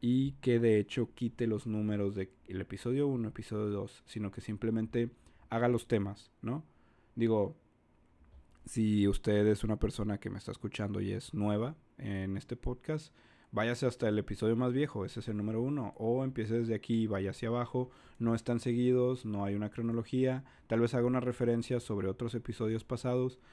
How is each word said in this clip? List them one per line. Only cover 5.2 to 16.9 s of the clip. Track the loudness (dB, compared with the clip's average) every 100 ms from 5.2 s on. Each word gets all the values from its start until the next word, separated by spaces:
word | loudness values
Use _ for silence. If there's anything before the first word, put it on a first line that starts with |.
| -20 -20 -6
haga | 0 2
los | 2 2
temas, | 0 0 -6 -16 _
¿no? | -6 -6 -8 _ _ _ _
Digo, | 0 2 4 2 -4 _ _ _ _ _ _ -20 -20 -20 -20
si | -8 0 2 4 4
usted | 4 2 4 4
es | 4
una | 0 0
persona | 0 0 -4 -4
que | -6
me | -8
está | -10
escuchando | -8 -8 -4 -4 -2
y | -4
es | -4 -6
nueva | -2 0 0 -2 -6 _ -12
en | -6 -4 -4 -6
este | -8 -6
podcast, | -6 -4 -4 -6 -6 _ -20 -20 _
váyase | 0 0 0 -2
hasta | 0 0
el | 0
episodio | -2 0 2 2
más | 2
viejo, | 0 -2 -4
ese | -6 -8
es | -6
el | -4
número | -2 -2
uno, | -2 -2 -6 -2
o | 0 2
empiece | 0 -2 0 0
desde | 0
aquí | -2 0